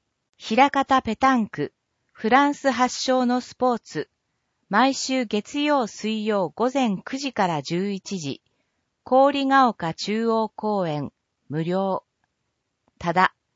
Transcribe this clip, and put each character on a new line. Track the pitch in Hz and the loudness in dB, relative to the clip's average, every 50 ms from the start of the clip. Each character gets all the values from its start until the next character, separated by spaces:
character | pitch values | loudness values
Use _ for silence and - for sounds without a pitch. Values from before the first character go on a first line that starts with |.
| _ _ _ _ _ _ _ - | _ _ _ _ _ _ _ -14
枚 | - - 220 247 269 285 | -8 0 2 4 4 4
方 | - 277 269 - 269 262 | 2 0 0 2 2 0
ペ | - 233 214 | 0 -2 -2
タ | - - 269 262 | 0 2 2 2
ン | 247 214 | 2 0
ク。 | - - - 147 - _ _ _ _ _ _ _ _ _ | -2 -4 -6 -6 -6 _ _ _ _ _ _ _ _ _
フ | - - 220 | -4 0 4
ラ | 233 269 285 | 4 4 4
ン | 285 285 | 4 0
ス | - - 277 | 0 -2 0
発 | 247 226 254 247 - - | 0 2 0 0 -2 -2
祥 | - - 254 254 254 | -2 0 0 2 2
の | 240 247 247 | 0 0 -2
ス | 240 - - | -4 -6 -6
ポ | - 247 254 240 | -2 -2 0 -2
ー | 220 | -2
ツ。 | _ - - 156 - _ _ _ _ _ _ _ _ _ _ _ _ - | _ -8 -8 -8 -8 _ _ _ _ _ _ _ _ _ _ _ _ -2
毎 | 190 208 254 269 269 | 2 2 4 2 2
週 | - - - 262 262 247 | -2 -4 -2 -2 -2 -2
月 | 208 - 208 - - - 294 | -2 -2 -4 -4 -4 -4 -2
曜、 | 294 294 294 277 233 | 0 2 2 0 0
水 | 202 - - - 214 220 220 208 | -2 -6 -8 -6 -4 -4 -4 -2
曜 | 214 214 202 185 147 | -2 0 0 -2 -2
午 | - - 220 254 | -2 -2 -2 0
前 | 254 269 254 226 190 165 - | 0 0 0 0 0 -4 -6
九 | - - | -8 -8
時 | 269 285 269 - | -8 -8 -6 -2
か | - 196 | -2 0
ら | 175 165 147 | 0 0 -2
十 | 139 - 170 175 190 202 | -4 -4 -4 -2 -2 -2
一 | 202 190 - - 202 185 | -4 -6 -8 -8 -8 -8
時。 | 151 139 127 - _ _ _ _ _ _ _ _ _ _ _ _ - | -6 -8 -10 -10 _ _ _ _ _ _ _ _ _ _ _ _ -4
氷 | - 254 262 269 285 277 277 277 | 2 4 4 4 4 2 0 0
が | 269 262 269 262 | 2 4 4 4
丘 | 240 202 - 175 160 165 | 4 2 -2 -6 -6 -6
中 | - - - 208 220 226 | -6 -6 -4 -4 -2 0
央 | 226 226 226 220 208 | 0 0 0 -2 -4
公 | _ - - 214 208 202 180 | _ -6 -4 -2 -2 -2 -2
園、 | 165 147 147 139 - - _ _ _ _ _ _ - | -2 -2 -4 -6 -8 -10 _ _ _ _ _ _ -8
無 | 135 156 165 | -6 -4 -4
料。 | 170 180 190 196 190 185 - - _ _ _ _ _ _ _ _ _ _ _ _ _ _ _ _ _ _ - | -2 -2 -2 -2 -2 -4 -6 -8 _ _ _ _ _ _ _ _ _ _ _ _ _ _ _ _ _ _ -6
多 | - 170 165 | -4 0 2
田。 | 185 185 - _ _ _ _ _ | 4 2 2 _ _ _ _ _